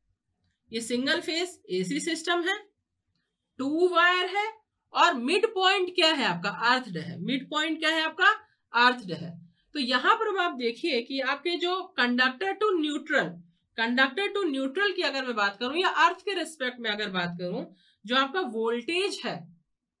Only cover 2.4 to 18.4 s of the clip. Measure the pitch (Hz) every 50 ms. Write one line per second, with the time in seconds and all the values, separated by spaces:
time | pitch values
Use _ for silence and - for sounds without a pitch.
2.4 | 330 381 403 415 - _ _ _ _ _ _ _ _ _ _ _ _ _ _ _
3.4 | _ _ _ - 262 277 302 330 359 359 349 330 339 370 370 359 359 359 370 403
4.4 | 427 440 440 - _ _ _ _ _ _ - 269 311 349 320 233 240 285 359 415
5.4 | 453 440 440 381 370 370 392 403 359 359 - 359 330 320 320 277 226 190 175 170
6.4 | 185 202 175 170 226 240 254 254 254 208 170 156 151 - - 170 185 226 269 254
7.4 | - - 302 302 311 330 320 320 311 311 320 320 320 320 320 - 359 415 427 427
8.4 | - _ _ _ _ _ - 240 240 247 247 - - 175 160 - - - - -
9.4 | - - _ _ _ _ - 294 254 233 254 254 - 370 427 440 440 427 381 381
10.4 | 349 349 285 247 240 233 233 - 311 339 277 233 247 - 269 269 262 262 285 277
11.4 | - 349 349 294 349 349 359 381 359 - - - 247 247 247 247 254 262 254 -
12.4 | 381 392 381 392 427 427 381 320 302 302 285 254 - - 294 233 180 175 175 -
13.4 | - _ _ _ _ _ - 233 226 240 247 262 269 269 269 381 403 403 403 403
14.4 | 392 311 269 269 269 269 269 381 403 403 359 359 320 285 269 269 262 247 233 214
15.4 | 202 196 - - 240 262 294 349 381 349 - - 330 349 359 - - 403 381 359
16.4 | 320 - - - 254 247 247 240 233 214 208 208 214 202 185 180 175 175 170 -
17.4 | 180 175 208 262 339 - - _ _ _ _ _ - 208 247 262 277 269 381 392